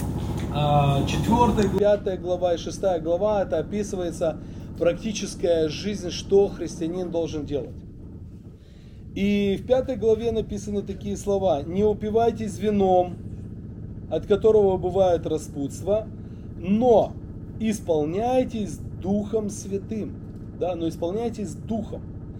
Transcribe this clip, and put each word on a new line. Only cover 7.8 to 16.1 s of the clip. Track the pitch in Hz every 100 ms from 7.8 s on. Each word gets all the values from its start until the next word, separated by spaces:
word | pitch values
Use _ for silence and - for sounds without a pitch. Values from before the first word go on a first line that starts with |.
| - - - - - - - - - - - - -
И | 180 202 202 202 190
в | -
пятой | 262 254 247
главе | 220 220 233
написаны | 220 202 208 214 202
такие | 196 - 208 190
слова: | 202 196 185 143
"Не | 151 185
упивайтесь | 214 208 208 220 233 226 220 -
вином, | 214 208 190 180 180 - - - - - - - - - -
от | 160 -
которого | 202 220 214 196 185
бывает | 180 185 185 165 160
распутство, | 156 - 147 139 - 190 214 220